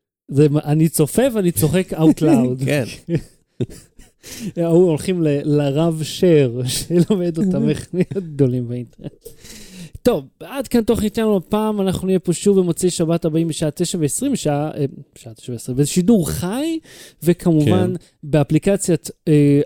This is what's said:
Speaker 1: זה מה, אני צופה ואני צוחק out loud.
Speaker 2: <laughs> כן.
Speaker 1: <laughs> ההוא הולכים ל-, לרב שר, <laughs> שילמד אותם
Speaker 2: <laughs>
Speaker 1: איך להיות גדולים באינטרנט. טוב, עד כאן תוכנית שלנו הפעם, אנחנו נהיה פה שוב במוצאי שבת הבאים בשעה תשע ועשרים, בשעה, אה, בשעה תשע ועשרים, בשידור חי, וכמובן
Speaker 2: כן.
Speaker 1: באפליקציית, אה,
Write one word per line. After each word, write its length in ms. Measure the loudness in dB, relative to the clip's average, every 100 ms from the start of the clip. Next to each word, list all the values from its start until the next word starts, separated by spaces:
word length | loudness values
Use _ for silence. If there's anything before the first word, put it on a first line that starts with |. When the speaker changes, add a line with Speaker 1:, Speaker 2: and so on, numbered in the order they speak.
| _ _ -4
Speaker 1:
זה 180 | 2 4
מה, 100 | 2 0
אני 240 | 2 2
צופה 320 | 2 0 2 0 0
ואני 160 | -2
צוחק 420 | 0 0 0 -2
out 260 | 2 2 4
loud. 420 | 2 2 2 -2
Speaker 2:
<laughs> 20 | -2
כן. 180 | -2 -2 -8 -6
Speaker 1:
<laughs> 60 | -6 -6 _ _ _ -8 -8 -20 -20 -20 _ -20 -12 -10 -4
ההוא 320 | 2 4 4
הולכים 340 | 2 -2 -2
ל-, 40 | 0 0
לרב 600 | 0 0 2 0 0 -2
שר, 580 | -6 0 4 4 4 0
<laughs> 40 | -4
שילמד 720 | -4 0 0 2 2 0 -2
אותם 300 | 0 0 0
Speaker 2:
<laughs> 20 |
Speaker 1:
איך 180 | -2 -4
להיות 300 | -4 -4 -4
גדולים 440 | -8 0 0 0 -4
באינטרנט. 440 | -8 -10 -14 -16 -16 -20 -20 -20 -20 -20 -20 -18 -4
טוב, 200 | -2 -2 -4 _
עד 280 | -12 -10 -2
כאן 140 | 0
תוכנית 320 | 0 0 -2 -2
שלנו 220 | 0 0
הפעם, 440 | 0 -2 -2 -2
אנחנו 260 | -2 -2 -2
נהיה 120 | -2
פה 140 | 0
שוב 260 | 0 2 2
במוצאי 300 | 2 0 -2
שבת 360 | 0 -2 0 0
הבאים 220 | -2 -2
בשעה 240 | -2 -6
תשע 260 | -4 -4 -2
ועשרים, 300 | -2 -2 -4
בשעה, 400 | -2 -2 -2 -4 -4
אה, 80 | -6 -6 -20 -20
בשעה 180 | -20
תשע 180 | -18 -12
ועשרים, 260 | -10 -6 -2
בשידור 520 | 0 2 4 4 2
חי, 500 | -4 -4 -4 -4 -6 -8 -20 -20 _
וכמובן 680 | 0 0 2 2 4 2 0 -4
Speaker 2:
כן. 80 | -12 _
Speaker 1:
באפליקציית, 840 | -2 0 2 2 2 0 0 -2 -4 -8 0
אה, 340 | 4 4 4